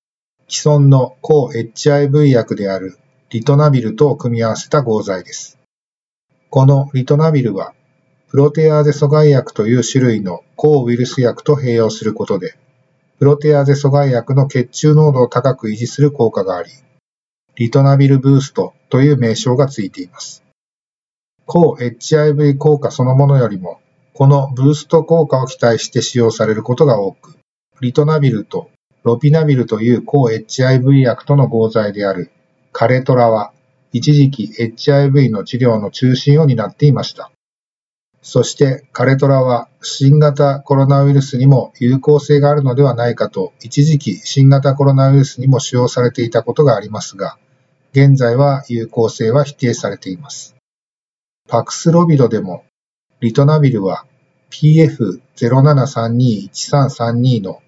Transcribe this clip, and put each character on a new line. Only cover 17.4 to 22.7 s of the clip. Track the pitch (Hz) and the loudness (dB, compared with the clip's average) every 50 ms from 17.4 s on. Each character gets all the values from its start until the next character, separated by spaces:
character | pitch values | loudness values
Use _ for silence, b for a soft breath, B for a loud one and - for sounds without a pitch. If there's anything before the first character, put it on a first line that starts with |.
| _ _ _ | _ _ _
リ | - 113 113 | -6 -4 0
ト | - 139 135 | 2 2 4
ナ | 139 139 139 | 4 4 4
ビ | 139 135 | 4 4
ル | 139 135 | 4 4
ブ | 131 139 139 135 | 4 4 2 2
ー | |
ス | 135 - - | 2 -2 -4
ト | - 92 90 - _ _ - | -6 -6 -6 -8 _ _ -4
と | - 127 135 | 0 2 2
い | 151 147 | 4 2
う | 123 | 2
名 | 120 113 107 | 0 -2 -2
称 | - - 131 123 | -2 -2 -2 0
が | 135 143 | 0 0
つ | 139 139 - 101 | -2 -4 -6 -10
い | 95 | -10
て | - - 90 | -10 -14 -16
い | - | -16
ま | - - | -18 -20
す。 | - - - - _ _ _ _ _ _ _ _ _ _ _ _ _ _ _ _ _ _ _ _ _ | -20 -20 -20 -20 _ _ _ _ _ _ _ _ _ _ _ _ _ _ _ _ _ _ _ _ _
抗 | - - 175 170 143 - - 123 | -4 0 2 2 2 0 -2 -8
エ | 120 | -8
イ | 120 - | -8 -10
チ | - - 156 | -6 -2 0
ア | 151 151 | 0 2
イ | 151 143 | 0 0
ブ | 143 147 143 | 2 2 0
イ | 139 | 0
効 | 139 143 151 | 0 0 0